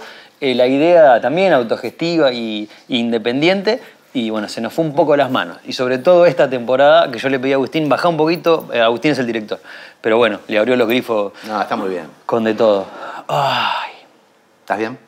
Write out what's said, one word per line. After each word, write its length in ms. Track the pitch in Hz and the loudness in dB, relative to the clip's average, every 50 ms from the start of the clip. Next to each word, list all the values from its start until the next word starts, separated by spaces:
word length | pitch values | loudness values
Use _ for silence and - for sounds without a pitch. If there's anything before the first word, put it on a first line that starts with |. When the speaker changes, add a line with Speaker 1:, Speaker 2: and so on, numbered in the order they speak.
| - - - - - - _ _ | -8 -16 -20 -20 -20 -20 _ _
Speaker 1:
eh, 140 | 147 135 127 | -4 -4 0
la 140 | 120 123 127 | 2 2 2
idea 520 | 131 139 156 170 175 170 156 139 120 110 | 2 2 4 6 6 8 8 8 6 4
también 320 | 135 123 143 175 196 190 160 | 2 0 0 2 2 2 2
autogestiva 800 | 131 120 110 120 - - 113 - - 165 165 170 165 147 131 | 2 2 0 -4 -6 -6 -10 -8 -6 -4 -2 0 2 2 2
y, 380 | 123 120 117 113 107 107 107 - - - _ - | 0 -2 -4 -6 -6 -6 -8 -10 -14 -20 _ -4
e 60 | 131 | -2
independiente, 840 | 120 117 117 117 113 107 120 120 139 151 175 190 202 185 208 226 262 - - - _ _ _ - | -2 0 0 -2 -2 -2 -2 -2 0 0 0 0 0 -2 -2 -4 -4 -6 -14 -20 _ _ _ -6
y 160 | 131 117 110 | -6 -4 -4
bueno, 180 | 107 107 104 101 | -4 -6 -6 -6
se 140 | - 120 | -8 -8
nos 100 | 117 110 - | -8 -6 -4
fue 120 | - 165 | -4 -4
un 80 | 156 135 | -2 0
poco 160 | 160 170 143 147 | 0 2 2 2
de 40 | 143 | 2
las 140 | 135 123 | 2 0
manos. 260 | 131 107 87 85 87 - - | 0 -2 -4 -4 -8 -14 -14
Y 80 | - 127 | -12 -6
sobre 240 | - 127 127 127 127 | -4 -2 -2 -2 0
todo 280 | 123 180 180 175 175 | 2 4 6 6 6
esta 240 | 170 - - 151 135 | 4 4 2 0 0
temporada, 600 | 127 123 117 117 127 131 143 147 156 170 165 147 | 0 -4 -2 -2 2 4 4 6 6 6 4 2
que 60 | 123 110 | -2 -6
yo 80 | 120 135 | -4 -2
le 100 | 135 131 | -2 -2
pedí 120 | 127 135 139 | -2 -2 0
a 20 | |
Agustín, 340 | 135 131 - - 160 156 147 | 0 -2 -2 -2 -4 0 0
"Bajá 180 | 131 - - 175 | 0 0 0 0
un 100 | 170 147 | 0 0
poquito", 520 | 156 165 175 165 - 170 165 151 - - | 0 0 -2 0 2 0 0 0 0 -4
eh, 80 | 120 120 | -2 2
Agustín 300 | 117 113 120 117 - 151 | 2 2 2 0 0 0
es 80 | 143 135 | 0 0
el 60 | 127 117 | -2 -4
director. 320 | 110 113 107 104 95 - - - - - - - - _ | -4 -6 -6 -8 -10 -12 -12 -18 -20 -20 -20 -20 -20 _
Pero 160 | - 117 110 117 | -2 0 2 2
bueno, 220 | 120 110 101 90 - - | 2 2 0 -4 -8 -4
le 100 | 110 104 | -2 0
abrió 160 | 110 120 127 | 0 2 2
los 120 | 127 117 107 | 0 0 0
grifos 460 | 120 127 117 - 117 107 101 98 - - - 110 | 0 -2 -2 -2 -4 -4 -4 -6 -10 -14 -12 -8
Speaker 2:
No, 120 | 107 101 | -6 -6
está 140 | 98 - - | -4 -4 -6
muy 140 | 104 104 95 | -6 -6 -6
bien. 160 | 92 87 78 - - _ _ | -6 -8 -10 -12 -18 _ _
Speaker 1:
con 180 | - 120 117 110 | -4 -4 -2 0
de 100 | 110 107 | -2 0
todo. 320 | 107 117 110 101 98 95 - - - - - - - - - | 2 2 2 2 2 -2 -6 -12 -16 -16 -14 -16 -14 -10 -6
Ay. 640 | 151 147 139 135 131 - - - - - - - - - - _ _ _ _ _ _ _ _ _ _ _ | -4 -2 -2 -2 -2 -2 -4 -4 -4 -6 -8 -12 -14 -20 -20 _ _ _ _ _ _ _ _ _ _ _
Speaker 2:
¿Estás 160 | _ - 101 101 | _ -8 -6 -6
bien? 200 | 110 110 127 131 - | -6 -8 -8 -14 -18